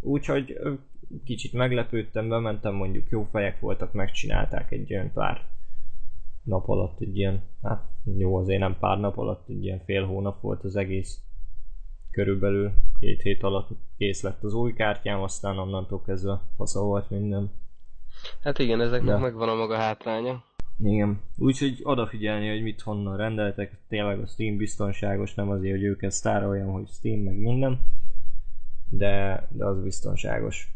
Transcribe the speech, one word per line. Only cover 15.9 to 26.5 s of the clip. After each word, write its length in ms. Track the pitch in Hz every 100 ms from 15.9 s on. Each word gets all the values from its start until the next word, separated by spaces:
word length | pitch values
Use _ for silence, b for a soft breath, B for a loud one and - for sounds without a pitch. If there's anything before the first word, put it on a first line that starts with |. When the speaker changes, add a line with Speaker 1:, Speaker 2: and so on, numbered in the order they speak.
| 98
Speaker 1:
kezdve 400 | - 95 98 98 - -
fasza 240 | 101 104
volt 280 | 101 101 101
minden. 420 | 101 104 101 101 - - - - - - B B B
Speaker 2:
Hát 180 | 147 139
igen, 220 | 127 113
ezeknek 340 | 120 123 - 101
Speaker 1:
De 60 |
Speaker 2:
megvan 280 | 127 113 113
a 60 | 113
maga 200 | 113 110
hátránya. 680 | 110 107 117 110 123 127 _ _ - -
Speaker 1:
Igen. 420 | 107 104 104 101 - -
Úgyhogy 420 | 127 131 143 131
odafigyelni, 680 | - 131 110 107 104 107 104
hogy 120 | 110
mit 180 | 110 104
honnan 360 | - 104 101 98
rendeltek. 600 | 110 110 104 98 101 - -
Tényleg 320 | 110 104 98
a 60 | 104
Steam 320 | - 110 104
biztonságos, 760 | 107 - 101 101 101 101 98
nem 160 | - 101
azért, 260 | 98 95 98
hogy 80 | 101
őket 260 | 98 101
sztároljam, 600 | - - 104 101